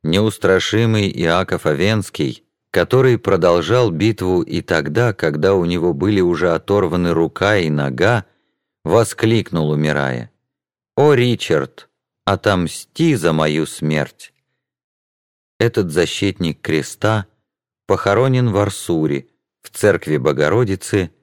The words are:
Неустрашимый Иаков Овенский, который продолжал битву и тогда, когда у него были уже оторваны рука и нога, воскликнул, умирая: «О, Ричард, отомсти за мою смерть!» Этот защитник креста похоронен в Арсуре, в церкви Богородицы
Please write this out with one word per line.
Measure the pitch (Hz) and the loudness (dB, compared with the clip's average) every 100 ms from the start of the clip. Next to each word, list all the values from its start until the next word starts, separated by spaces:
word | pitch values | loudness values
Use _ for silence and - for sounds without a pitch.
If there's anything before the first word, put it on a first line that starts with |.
Неустрашимый | 80 92 107 - 95 92 - 110 117 110 101 | -2 0 0 0 0 2 2 0 2 2 0
Иаков | - 85 85 92 85 78 | -2 0 0 0 -2 -2
Овенский, | 73 98 110 - - 71 - _ _ _ | 0 0 0 -4 -4 -6 -6 _ _ _
который | - - 127 131 117 | -2 2 2 4 2
продолжал | - 90 87 87 78 123 117 | 0 2 4 2 2 0 0
битву | 80 107 104 92 90 | 0 -2 0 0 0
и | - 87 | -2 -6
тогда, | - 85 73 78 120 | -2 -2 0 0 -2
когда | 104 80 76 90 98 | 0 -4 0 2 2
у | |
него | 85 87 87 | 0 0 -2
были | 71 95 101 | 0 0 2
уже | 87 82 90 | 0 0 0
оторваны | 80 - 101 92 90 87 | -2 0 0 0 0 0
рука | 85 82 - 98 107 | 0 -2 0 0 2
и | 80 | 0
нога, | 76 71 64 95 117 - _ _ _ _ _ | -2 -4 0 0 0 -4 _ _ _ _ _
воскликнул, | 78 104 113 - 113 113 - 85 76 | 0 2 2 -2 0 0 -2 -2 0
умирая: | 73 76 73 67 62 57 _ _ _ _ _ _ - | 0 0 -2 -4 -6 -10 _ _ _ _ _ _ 2
«О, | 147 | 4
Ричард, | 135 123 113 - 78 65 - - _ _ _ - | 4 2 -2 0 -2 -2 -12 -20 _ _ _ -4
отомсти | 95 107 92 82 - - - 165 123 | 0 2 0 -2 -8 -14 0 0 2
за | 85 | 0
мою | 80 78 76 78 | 2 0 0 -4
смерть!» | - 78 78 69 _ - _ _ _ _ _ _ _ _ _ _ _ _ _ | -4 -2 -2 -4 _ -20 _ _ _ _ _ _ _ _ _ _ _ _ _
Этот | 117 117 92 | 0 0 0
защитник | 78 82 - 98 - 87 - | 0 0 0 -4 -2 -4 -4
креста | - 78 71 - 104 110 95 _ _ _ _ _ - | -2 -2 -4 -4 0 0 -4 _ _ _ _ _ -2
похоронен | 98 98 101 135 127 120 | 0 2 2 2 2 2
в | 98 | 0
Арсуре, | 101 - - 82 78 69 - _ _ _ | 0 -4 -4 -2 0 -4 -8 _ _ _
в | - | -20
церкви | - 104 87 - 76 | 0 0 0 -2 -2
Богородицы | 67 73 73 104 117 95 - 104 87 _ | 0 0 0 2 0 -4 -2 -4 -4 _